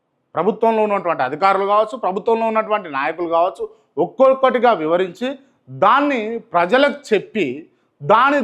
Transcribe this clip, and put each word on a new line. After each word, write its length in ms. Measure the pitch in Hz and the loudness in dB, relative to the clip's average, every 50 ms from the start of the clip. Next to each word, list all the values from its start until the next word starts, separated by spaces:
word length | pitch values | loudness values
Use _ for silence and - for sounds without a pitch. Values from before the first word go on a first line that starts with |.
| _ _ _ _ _ _ - | _ _ _ _ _ _ -6
ప్రభుత్వంలో 460 | 151 165 202 208 214 - 226 226 220 214 | -2 -2 -2 0 0 0 0 2 2 0
ఉన్నటువంటి 360 | 208 202 196 - 180 160 147 131 127 | 0 -2 -2 -2 -2 -2 -2 -2 -4
అధికారులు 380 | 143 151 190 196 196 190 196 196 202 | -2 0 2 2 2 2 0 0 2
కావచ్చు, 240 | 208 220 220 269 247 220 | 2 0 0 -4 -6 -6
ప్రభుత్వంలో 420 | 185 190 208 190 - 226 226 226 226 220 | -4 -4 -2 -2 0 0 0 0 -2 -2
ఉన్నటువంటి 360 | 220 214 196 214 208 190 165 143 135 | -2 -2 -2 -2 -4 -4 -6 -6 -4
నాయకులు 300 | 139 156 165 160 175 160 165 | -4 -4 -4 -4 -4 -2 0
కావచ్చు, 280 | 170 170 190 185 - 226 214 - _ _ _ _ 139 165 | 2 0 0 -2 -6 -10 -12 -12 _ _ _ _ -4 -4
ఒక్కొక్కటిగా 680 | 175 - - 262 262 269 262 269 254 220 - 220 247 220 175 156 | -4 2 2 4 4 4 4 2 2 2 2 2 2 2 2 0
వివరించి 480 | 156 165 180 190 185 175 - 240 254 277 269 _ _ _ _ _ - 131 131 180 | 0 0 0 0 -2 -6 -8 -8 -8 -8 -10 _ _ _ _ _ -20 -4 0 2
దాన్ని 340 | 202 240 277 294 294 277 240 208 214 233 233 220 _ - | 2 4 2 2 0 -2 -2 -4 -6 -8 -10 -10 _ -2
ప్రజలకు 480 | 170 175 180 220 254 285 285 226 - - - | 0 0 2 2 2 2 2 0 -4 -4 -2
చెప్పి, 360 | 214 185 - - - 214 175 131 123 147 - - _ _ _ _ _ _ 143 143 202 | -2 -2 -2 -4 -4 -4 -4 -4 -6 -8 -14 -18 _ _ _ _ _ _ 0 2 4
దాని 260 | 220 247 277 285 285 | 4 4 4 2 0